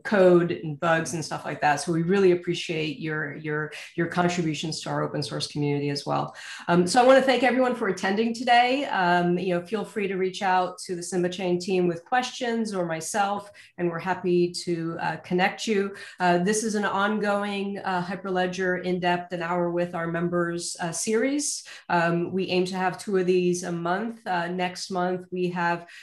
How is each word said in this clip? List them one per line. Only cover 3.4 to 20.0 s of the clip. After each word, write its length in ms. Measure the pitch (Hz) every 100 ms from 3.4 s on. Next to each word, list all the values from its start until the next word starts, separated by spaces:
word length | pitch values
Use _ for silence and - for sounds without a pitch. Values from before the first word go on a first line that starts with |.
| 156 151 151 - - -
your 100 | 170
contributions 760 | 180 175 175 160 147 160 151
to 80 | -
our 120 | 147
open 220 | 151 151
source 240 | 143 151 -
community 420 | 151 147 143 143
as 160 | 143 147
well. 300 | 143 143 - - - -
Um, 180 | 175 175
so 160 | 254
I 60 | 254
wanna 160 | 269
thank 180 | 262 240
everyone 320 | 254 254 247
for 140 | 240 202
attending 440 | 180 196 202 233
today. 540 | 226 247 240 247 277 277
Um, 540 | 190 175 175 175 175
you 160 | 185 175
know, 100 | 175
feel 180 | 214
free 240 | 190 220 196
to 100 | 190
reach 260 | 185 185
out 340 | 196 185 180 - -
to 100 | 175
the 60 |
Simba 280 | 175 180 175
Chain 300 | 180 185 175
team 280 | 196 185 175
with 180 | 165 -
questions 720 | 254 247 - 240 233 214 190
or 100 | 170
myself, 640 | 160 160 220 196 202 - - - -
and 100 | 175
we're 80 | 165
happy 540 | 185 180 185 175 175 175 -
to, 340 | 170 165 165
uh, 160 | 165 156
connect 480 | - 180 196 202 226
you. 300 | 196 202 196 - -
Uh, 180 | 180 175
this 260 | 185 214
is 120 | 226 208
an 100 | 202
ongoing, 960 | 196 208 214 202 202 202 202 196 196
uh, 240 | 190 180
Hyperledger 800 | 180 185 196 185 180 180 185 180 180
in-depth, 480 | 180 175 175 175
an 80 | 175
hour 300 | 170 180 175
with 240 | 175 175
our 100 | 175